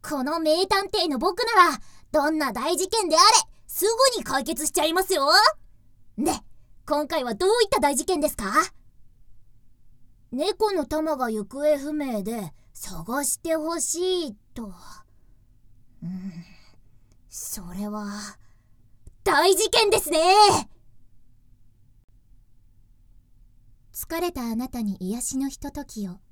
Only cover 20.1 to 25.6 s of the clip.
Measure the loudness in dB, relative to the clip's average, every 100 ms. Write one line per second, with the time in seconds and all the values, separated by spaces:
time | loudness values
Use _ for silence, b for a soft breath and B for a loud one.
20.1 | 2 6 8 8 6 -2 -16 -20 -20 -20
21.1 | -20 -20 -20 _ -20 -20 _ -20 _ _
22.1 | _ _ -20 _ -20 _ -20 -20 -20 -20
23.1 | -20 _ -20 -20 -20 -20 _ _ -14 -8
24.1 | -4 -4 -4 -6 -6 -6 -6 -6 -6 -6
25.1 | -6 -6 -4 -6 -8